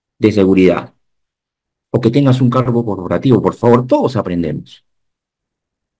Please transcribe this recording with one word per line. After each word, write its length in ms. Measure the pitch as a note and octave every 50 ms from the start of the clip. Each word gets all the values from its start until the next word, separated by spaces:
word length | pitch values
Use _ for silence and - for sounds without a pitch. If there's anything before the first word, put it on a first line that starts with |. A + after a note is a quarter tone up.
| _ _ _ _
de 140 | A2+ G#2+ F#2+
seguridad. 600 | G#2 G2 F#2 F#2+ F#2+ F#2 F2 E2+ E2 - - _ _ _ _ _ _ _ _ _ _ _ _ _ _ _ _ _ _ _ _
O 100 | - -
que 100 | B2+ A#2
tengas 300 | A#2+ C#3+ C#3+ C3+ B2+ B2+
un 100 | C3 A#2+
cargo 340 | A#2+ C3 B2 B2 A#2 A#2 A#2
corporativo, 560 | G#2+ G2 F#2 F2+ E2+ - F2 - C3+ A#2+ G2+
por 140 | F2 F#2 F2
favor, 320 | - - A#2+ A#2 A#2+ B2+
todos 300 | C3 C#4+ D4+ A3+ C3+ -
aprendemos. 680 | G#2 - F#2 F2 F2 E2+ D2+ C#2+ - - - - - _ _ _ _ _ _ _ _ _ _ _ _ _ _ _ _ _ _ _ _ _ _ _ _